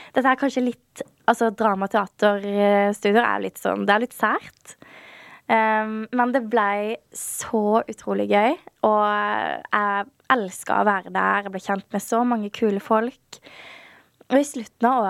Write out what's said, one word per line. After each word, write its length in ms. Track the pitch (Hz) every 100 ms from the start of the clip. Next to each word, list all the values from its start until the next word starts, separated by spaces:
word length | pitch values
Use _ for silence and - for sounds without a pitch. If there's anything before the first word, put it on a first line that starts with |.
| -
dette 160 | 262 262
er 120 | 262
kanskje 240 | 277 262 247
litt, 360 | - _ - - _ -
altså, 180 | 240 226 202
drama-, 320 | 220 190 196
teaterstudier 1400 | 214 190 - 208 202 202 202 202 202 202 208 208 220
er 200 | 233 98 190
litt 140 | -
sånn, 240 | - 202 202
det 60 | 208
er 80 |
litt 120 | 247 -
sært. 600 | 214 285 - - - - - - - - - - -
Ehm, 540 | 226 220 214 220 220 214
men 200 | 247 240
det 120 | 254 220
ble 440 | 233 202 202 208 226 _
så 680 | - - - - 220 208 220 226
utrolig 400 | 220 214 196 208
gøy, 220 | 202 226 349 - -
og 180 | 220 214 208 208 208 214 80 62 -
jeg 340 | 208 202 202 196 _ -
elsket 440 | 254 185 - - 196
å 100 | 208
være 240 | 190 180
der. 300 | 185 190 202
Jeg 80 | 202
ble 80 | 190
kjent 280 | - 196 -
med 120 | 202
så 180 | - 233
mange 240 | 247 233 208
kule 280 | - 220 202
folk. 600 | - 220 240 - _ - - - - - - - _ _ -
Og 60 | 269
i 60 | 285
slutten 400 | 262 214 _ 233
av 140 | 254